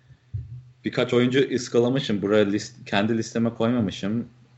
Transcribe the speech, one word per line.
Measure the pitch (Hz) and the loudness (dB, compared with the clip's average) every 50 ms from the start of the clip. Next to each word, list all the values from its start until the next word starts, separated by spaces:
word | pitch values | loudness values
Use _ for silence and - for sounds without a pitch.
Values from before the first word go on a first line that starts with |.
| _ _ - _ _ _ - - - - - - - - - _ _ | _ _ -20 _ _ _ -12 -12 -10 -10 -16 -18 -18 -20 -20 _ _
birkaç | 107 - - 123 123 123 | -4 0 0 0 2 4
oyuncu | 120 123 123 123 139 131 - 131 | 2 4 4 4 2 2 2 0
ıskalamışım. | 120 123 - - 120 120 123 131 135 - - 110 98 95 | -4 -4 0 2 2 2 4 0 -2 -2 -2 -2 -2 0
Buraya | 98 104 107 107 | 2 4 4 4
list-, | 101 98 101 - - - - - | 4 2 -2 -4 -6 -16 -18 -10
kendi | - - 101 104 110 120 113 | -2 0 0 0 2 0 -2
listeme | 110 - - 120 117 117 117 | -2 -4 -2 -2 -2 -2 -2
koymamışım. | - 113 113 123 123 107 92 - - - 98 110 120 120 - - _ - _ _ | -2 -2 0 0 0 -2 -2 -4 -6 -6 -4 -4 -4 -6 -8 -14 _ -20 _ _